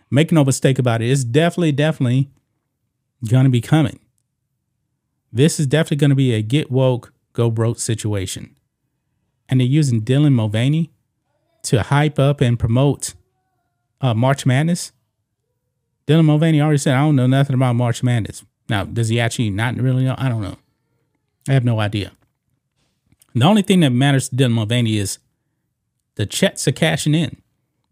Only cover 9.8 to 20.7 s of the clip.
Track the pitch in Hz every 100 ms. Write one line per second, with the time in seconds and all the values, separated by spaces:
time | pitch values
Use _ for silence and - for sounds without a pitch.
9.8 | 143 117 110 131 151 127 107 110 127 156
10.8 | 165 _ _ _ _ _ _ _ - 120
11.8 | - 143 151 143 139 143 123 120 120 117
12.8 | 143 - - - _ _ _ _ _ _
13.8 | _ _ 131 113 127 139 127 127 160 175
14.8 | - - _ _ _ _ _ _ _ _
15.8 | _ _ - 160 156 151 165 156 151 147
16.8 | 156 127 151 143 127 135 135 131 127 120
17.8 | 120 117 127 120 95 - - _ - 107
18.8 | 85 104 110 117 117 - 110 98 120 110
19.8 | 127 127 131 - 131 113 92 92 _